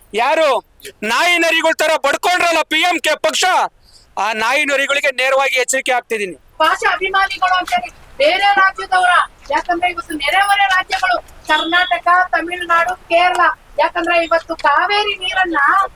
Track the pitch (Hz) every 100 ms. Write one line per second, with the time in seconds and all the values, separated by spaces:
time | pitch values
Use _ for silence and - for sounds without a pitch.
0 | - 208 247 320 311 226 - _ - -
1 | 208 247 339 349 330 330 320 311 311 311
2 | 277 311 349 359 349 330 311 311 359 339
3 | 311 302 311 269 370 320 190 - _ -
4 | _ - 202 220 226 277 285 277 269 285
5 | 285 254 262 262 269 254 247 262 262 247
6 | - 220 196 143 _ - 311 381 415 349
7 | 381 381 381 381 359 359 349 359 226 -
8 | - - 294 370 403 403 381 381 381 370
9 | 359 339 - - - 302 330 339 359 349
10 | 339 302 285 370 403 403 381 370 370 381
11 | 359 349 - - - 311 320 349 359 339
12 | 339 359 359 330 330 359 339 339 339 359
13 | - 339 359 359 320 302 - - 330 349
14 | 339 339 330 330 - 320 294 302 370 415
15 | 415 392 370 381 359 302 285 381 392